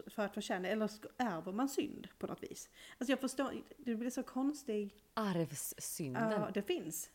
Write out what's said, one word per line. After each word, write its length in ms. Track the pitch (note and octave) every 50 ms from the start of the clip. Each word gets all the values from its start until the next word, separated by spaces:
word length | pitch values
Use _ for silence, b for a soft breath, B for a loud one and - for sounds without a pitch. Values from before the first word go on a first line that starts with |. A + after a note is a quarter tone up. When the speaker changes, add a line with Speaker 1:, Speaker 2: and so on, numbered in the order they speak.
| -
Speaker 1:
för 160 | - - A3 G3+
att 80 | G3 -
förtjäna? 340 | G#3 G3+ - G#3+ F#3 F#3
Eller 200 | F#3 A3 G#3+ G#3+
sk-, 220 | G#3 G#3+ - - - -
ärver 340 | - B3+ A3 F3 D#3+ F3 F#3
man 180 | F#3+ A3 C4+ C#4
synd 380 | - - - - - - - - -
på 100 | - -
något 160 | - - - -
vis? 260 | - - - - - B B B B B
Alltså, 140 | B B3+ B3
jag 80 | C4 B3+
förstår, 340 | C4+ B3+ - - C4+ B3 - A3+ - - -
det 180 | - - A#3+ A#3
blir 140 | G#3+ A#3+ B3+
så 140 | - C4+ B3+
konstig 720 | - - B3+ C4+ C#4 D4 C#4+ - - G#3+ G#3 G#3 G3+ - - - - _
Speaker 2:
Arvssynden. 1160 | A3+ A3 G3 F3 E3+ D#3+ C#3 D3 - - - - - - - - - D#3+ C3 B2+ - A3+ A3
Speaker 1:
Ja, 180 | G#3+ G#3 G#3 G3 G3
det 80 | G3+
finns. 500 | G3 - F4+ D4+ F3 D#3 E3+ - - -